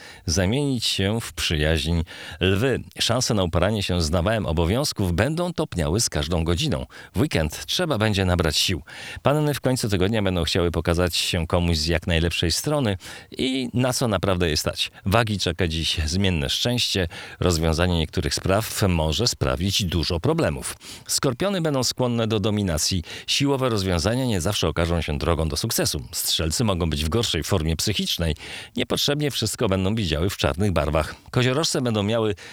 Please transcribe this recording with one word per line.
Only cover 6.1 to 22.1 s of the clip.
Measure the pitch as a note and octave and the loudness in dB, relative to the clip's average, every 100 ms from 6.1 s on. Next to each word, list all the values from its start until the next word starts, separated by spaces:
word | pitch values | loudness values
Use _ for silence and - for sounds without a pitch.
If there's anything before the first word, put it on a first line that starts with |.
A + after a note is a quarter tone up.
| D#2 D2+ F2 | -2 0 0
godziną. | D#2+ F2 D#3 D2 - - - | 0 0 0 -4 -6 -14 -8
W | F2+ | -2
weekend | C#3+ F2+ D#2 - - | 0 0 -2 -4 -6
trzeba | - F3 A#2 | -2 0 0
będzie | A2 G2 | 2 2
nabrać | F#2 F2+ D#2+ - | 2 4 2 2
sił. | - D#2+ - - - - | 0 -2 -8 -16 -14 -2
Panny | - D3+ D3 | 0 2 2
w | C#3 | 0
końcu | - B2+ A2 | -2 0 0
tygodnia | G2 F#2 A2+ | 0 2 2
będą | G2 F2+ | 0 0
chciały | E2 G2 F2 | 0 0 0
pokazać | E2 E2+ E2+ F2+ - | 0 0 2 2 0
się | - F2+ E2 | -2 -2 0
komuś | F2+ F2 D#2+ | 2 2 2
z | D2+ | 2
jak | E2 - | 0 0
najlepszej | E2 E2+ - E2+ | 2 2 0 -2
strony | - D3+ D3 A#2 F#2 - - - - | -2 0 0 0 -2 -6 -16 -14 -4
i | B2+ C3 B2 | -2 -2 -2
na | B2 B2+ | 0 0
co | B2 B2 | 0 0
naprawdę | F#2+ G2 F2+ E2+ | 0 0 2 2
je | D2+ | 0
stać. | - - - - G2+ | -2 -2 -6 -6 2
Wagi | A2 A#2 G2+ | 2 4 0
czeka | F2+ D#2+ F2+ | -2 0 -2
dziś | D#2+ D#2 - D2+ | 0 -2 -2 0
zmienne | F#2 G2 E2+ C2+ | 2 2 2 0
szczęście. | - A#2+ B2 - G2 E2+ - - - | -2 -2 0 0 0 -2 -4 -14 -2
Rozwiązanie | E2+ D#2+ E2 D#2 F2+ E2+ | 2 2 2 2 2 2
niektórych | D2+ - D2+ | 0 -2 -2
spraw | - D#2+ G2 A2+ - G2 | -2 0 0 0 0 2
może | E2+ D#2 D2+ A#2 | 2 2 0 0
sprawić | - C#2 C#2 G2 - | 0 0 0 0 0
dużo | F#2 F2 D2 E2+ | 0 0 0 0
problemów. | C3 E3 G#2+ C2+ - - - - - | 0 2 0 -2 -8 -12 -14 -14 -4
Skorpiony | - C#3+ A#2+ F#3+ G3 | -2 0 0 -2 0
będą | D#3+ C#3 | 0 0
skłonne | A#2+ - B2+ | 0 0 0